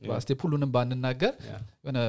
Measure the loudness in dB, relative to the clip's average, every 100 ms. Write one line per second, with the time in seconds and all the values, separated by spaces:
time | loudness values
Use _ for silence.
0 | -4 -2 0 0 2 2 2 2 2 0
1 | 0 2 0 0 -8 -10 -12 -12 -4 0